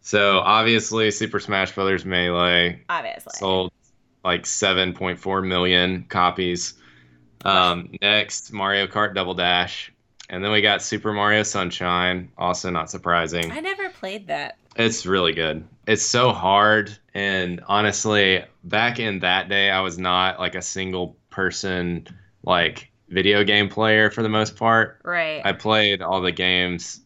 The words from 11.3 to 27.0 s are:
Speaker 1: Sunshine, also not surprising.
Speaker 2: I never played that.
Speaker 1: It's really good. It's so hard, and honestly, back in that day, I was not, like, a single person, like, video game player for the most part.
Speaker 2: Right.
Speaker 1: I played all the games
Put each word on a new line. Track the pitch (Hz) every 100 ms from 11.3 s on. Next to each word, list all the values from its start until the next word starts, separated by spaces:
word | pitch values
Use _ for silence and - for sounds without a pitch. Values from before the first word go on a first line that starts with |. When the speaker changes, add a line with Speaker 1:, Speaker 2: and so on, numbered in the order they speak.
| 107
Speaker 1:
Sunshine, | 104 101 90 - 90 87 90 90 90 -
also | 87 90 92
not | 85 80
surprising. | 90 87 85 80 85 82
Speaker 2:
I | 294
never | 359 392 381
played | - 190 208 185
that. | 151 135 - _ -
Speaker 1:
It's | 117 117 87
really | 95 85
good. | 80 80 78 78 _ -
It's | 107
so | - 123 123
hard, | 90 92 101 107 107 101 107 _
and | 101 98 95 90 87 -
honestly, | 101 107 101 110 104 98 92 - _
back | - 107 120 117
in | 113 95
that | 90 92 92
day, | 98 98
I | 95
was | 95 85
not, | 92 90 92 90
like, | 90
a | 92
single | - 95 95 90 87 - _
person, | - 95 - 98 90 87 85 - - _ _
like, | - 90 82 - - _ _
video | 87 95 104
game | 104 104 101
player | 107 110 107 107
for | 120
the | 110
most | 110 107 -
part. | 113 113 110 -
Speaker 2:
Right. | - 175 160 156
Speaker 1:
I | 101
played | 92 214 - 104 98
all | 87 95
the | 90
games | 82 92 90 90 87 - -